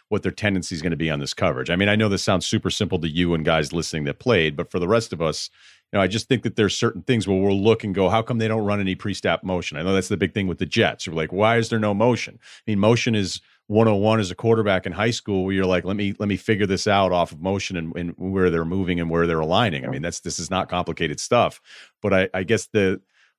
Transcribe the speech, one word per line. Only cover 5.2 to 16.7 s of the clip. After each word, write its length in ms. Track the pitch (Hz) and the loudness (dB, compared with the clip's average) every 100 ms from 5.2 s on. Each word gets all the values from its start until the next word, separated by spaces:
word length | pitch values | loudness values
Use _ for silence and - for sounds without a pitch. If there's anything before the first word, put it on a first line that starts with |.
us, 300 | 80 76 - _ - _ _ | -4 -4 -10 _ -20 _ _
you 60 | 101 | 0
know, 40 | |
I 40 | 92 | 0
just 200 | 107 - | 0 -2
think 160 | 123 | -2
that 120 | 117 - | 0 0
there's 200 | 101 - | 0 2
certain 260 | 117 90 | -2 -2
things 260 | - 117 95 | -2 0 2
where 100 | 95 | 2
we'll 220 | 98 98 | 2 2
look 220 | 107 101 | 4 2
and 100 | 107 | 0
go, 140 | 95 90 | 2 2
"How 140 | 110 | 2
come 160 | 110 117 | 0 -2
they 100 | 110 | 0
don't 160 | 110 | 0
run 160 | 101 101 | -2 -2
any 140 | 98 | -2
pre-snap 500 | 90 104 92 95 85 | -4 -6 -2 -2 0
motion?" 320 | - 90 - 73 | -2 -4 -4 -4
I 60 | |
know 100 | 90 | 0
that's 160 | 98 92 | 0 0
the 80 | 95 | -2
big 160 | 87 | -2
thing 140 | 104 92 | -2 -4
with 120 | 82 | -4
the 80 | 78 | -2
Jets. 400 | 113 92 - - | 0 0 0 -6
We're 80 | |
like, 180 | 80 78 | -4 -2
"Why 260 | 92 107 117 | 0 2 2
is 100 | 113 | 0
there 100 | 113 | 0
no 140 | 107 | 0
motion?" 460 | 101 120 113 - - | 2 2 0 -4 -14
I 300 | - - - | -20 -12 -4
mean, 80 | 101 | 2
motion 360 | 104 117 123 | 4 4 2
is 280 | 107 92 - _ _ - | 0 -2 -6 _ _ 0
one 200 | 104 113 | 4 4
oh 80 | |
one 240 | 101 107 113 | 4 4 2
as 140 | 92 | 0
a 20 | |
quarterback 500 | 90 117 113 101 92 | -2 2 2 4 2
in 60 | 98 | 0
high 220 | 85 113 | -2 0
school 320 | 117 - 95 | -2 -2 -2
where 100 | 95 | 0
you're 100 | 95 | 0
like, 200 | 92 90 | 2 2
"Let 120 | 87 104 | 0 -2
me, 160 | 101 98 | -2 -2
let 100 | 101 | -2
me 80 | 95 | -2
figure 300 | - 101 | 0 0
this 220 | 98 | 0